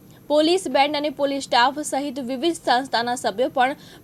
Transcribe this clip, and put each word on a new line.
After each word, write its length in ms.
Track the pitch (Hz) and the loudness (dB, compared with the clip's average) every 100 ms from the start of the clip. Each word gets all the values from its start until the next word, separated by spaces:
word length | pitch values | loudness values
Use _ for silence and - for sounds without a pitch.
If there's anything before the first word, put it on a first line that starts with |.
| - - - | -20 -16 0
પોલીસ 420 | 302 320 359 311 | 2 4 2 0
બેન્ડ 280 | 269 294 294 | 0 2 0
અને 140 | 302 | -4
પોલીસ 320 | 277 277 277 | -2 -2 -2
સ્ટાફ 360 | - 247 247 277 | 0 2 2 0
સહિત 420 | 294 277 285 262 | -4 -4 -4 -6
વિવિધ 340 | 240 254 339 | -6 -2 -2
સંસ્થાના 600 | 330 - 247 269 226 240 | -2 0 0 0 -4 -2
સભ્યો 340 | 247 233 196 254 | -2 -4 -2 -2
પણ 280 | 269 254 269 - - | 2 0 0 -14 -20